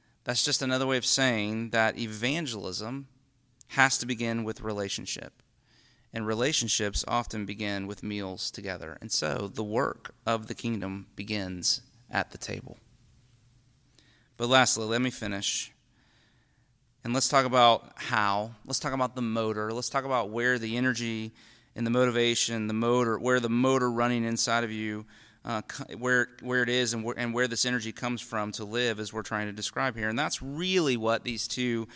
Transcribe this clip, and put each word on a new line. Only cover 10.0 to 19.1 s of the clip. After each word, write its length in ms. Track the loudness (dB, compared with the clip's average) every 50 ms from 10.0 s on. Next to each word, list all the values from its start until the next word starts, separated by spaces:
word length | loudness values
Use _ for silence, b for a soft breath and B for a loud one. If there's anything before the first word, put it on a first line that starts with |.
| -12 -18 -16 _ -4 -2
of 180 | -2 -2 -2 -6
the 80 | -8
kingdom 520 | -6 -4 -4 -2 -2 -4 -4 -6 -8 -10 -14 -12
begins 680 | -12 -8 -6 -4 -4 -4 -4 -6 -2 0 0 0 0 -2 -12 _ -20 -16 -4
at 220 | -2 -2 -2 -2
the 60 | -6 -12
table. 400 | -8 -8 -8 -8 -8 -12 -16 -18 -20 -20 -20 _ _ _ _ _ _ _ _ _ _ _ _ _ _ _ _ _ _ b b b b b b b b b b -4
But 100 | 2 6
lastly, 380 | 8 8 8 8 4 0 0
let 160 | 0 2 2
me 80 | 2 0
finish 640 | -2 -4 -4 -4 -4 -2 -2 -2 -2 -4 -6 -8 _ _ _ _ b b b b b b b b b b b b b b b b b b _ _ _ _ -6
and 100 | -2 0
let's 160 | 2 2 4
talk 160 | 4 4 4
about 480 | 6 6 8 8 8 8 6 2 -6 -14
how. 560 | -10 -6 0 0 2 4 4 2 0 -2 -4 -8 -14 -10
Let's 140 | -4 -4 -2
talk 140 | -2 0 0
about 220 | 0 0 0